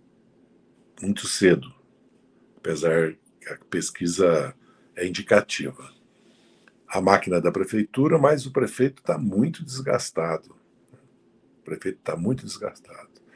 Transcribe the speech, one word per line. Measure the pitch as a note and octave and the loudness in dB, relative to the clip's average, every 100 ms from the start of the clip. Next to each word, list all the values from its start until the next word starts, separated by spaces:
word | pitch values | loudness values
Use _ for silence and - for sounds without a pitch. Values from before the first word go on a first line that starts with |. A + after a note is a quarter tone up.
| _ _ _ _ _ _ _ _ _ - | _ _ _ _ _ _ _ _ _ -8
muito | G2 G2+ - | -4 -4 -4
cedo, | - F#2+ F2+ - - _ _ _ _ _ _ _ _ | 2 4 4 0 -20 _ _ _ _ _ _ _ _
apesar | - D#2 E2 E2 D#2+ - _ _ | -8 -2 2 2 0 -4 _ _
que | - | -16
a | - _ | -14 _
pesquisa | F2 D#2+ - F2 F2 F2+ D#2+ C2+ - _ _ _ | -6 -6 -4 -4 2 4 4 0 -10 _ _ _
é | - F#2 | -8 -6
indicativa. | F2+ - G#2 - - - - - - _ _ _ _ _ _ - _ - | -6 2 2 4 -6 -8 -10 -20 -20 _ _ _ _ _ _ -20 _ -6
A | F#2+ | 0
máquina | F#2+ G2 - F2 | 4 4 4 0
da | E2+ | 2
prefeitura, | F#2 F#2 A2 G#2+ - D3 D#3 | 0 -2 -2 -2 0 2 4
mas | C#3 D3+ C3 | 4 2 0
o | |
prefeito | C3+ A#2+ - C3 - | -2 -2 0 -2 0
tá | - D#2+ | -4 -2
muito | G2 F#2+ D3 - | 0 0 0 -2
desgastado. | C#3+ C3 - - - - D#2+ E2 - - _ _ _ - _ _ _ _ _ _ | -10 -8 -2 -2 -2 -4 -4 -4 -8 -20 _ _ _ -20 _ _ _ _ _ _
O | |
prefeito | - D#2+ F#2+ - | -12 -8 -6 -6
tá | - D#2+ | -6 -4
muito | F#2 C3 - | -2 -2 -6
desgastado. | - G#2 - - - - _ _ | -10 -10 -12 -20 -20 -20 _ _